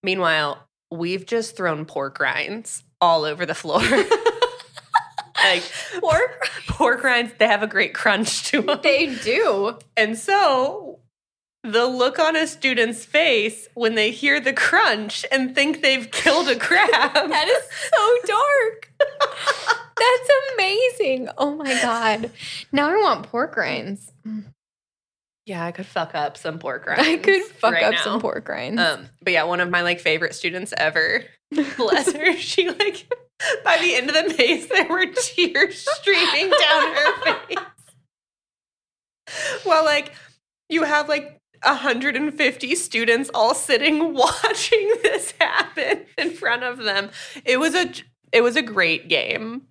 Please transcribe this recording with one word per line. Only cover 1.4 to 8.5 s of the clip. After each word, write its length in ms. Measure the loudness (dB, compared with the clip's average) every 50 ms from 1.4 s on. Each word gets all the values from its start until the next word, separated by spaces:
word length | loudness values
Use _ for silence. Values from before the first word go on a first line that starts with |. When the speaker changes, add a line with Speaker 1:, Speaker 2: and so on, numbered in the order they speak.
| -4 -4 -8
Speaker 1:
thrown 300 | -4 -2 -2 -2 -4 -6
pork 340 | -8 -6 -6 -6 -6 -4 -2
rinds 640 | -2 -2 0 -2 -4 -6 -8 -10 -10 -10 -12 -12 _ _ _ _
all 260 | 4 4 4 4 2
over 200 | -2 -4 -4 -4
the 80 | -6 -6
floor. 260 | -8 -6 0 0 2 2
<laughs> 60 | 4 2 2 4 2 2 2 2 0 2 2 -2 -2 -2 -8 -20 -20 _ -20 -20 _ -2 -2 -2 -2 -12 -14 -14 -10 _ 2 2
Like, 200 | 2 2 2 -2 -6 -10 -12 -12 -10 -8 -4
Speaker 2:
Pork? 500 | 0 2 2 2 2 0 -2 -6 -8 -8 -8 -10 -10 -10
Speaker 1:
pork 360 | -2 2 2 2 2 2 2
rinds, 300 | 2 2 2 0 -2 0 _
they 80 | 2 4
have 160 | 4 2 0
a 40 | -2
great 280 | 0 0 -2 0 -2
crunch 480 | -2 0 2 2 2 0 -2 -2 -4 -4 -2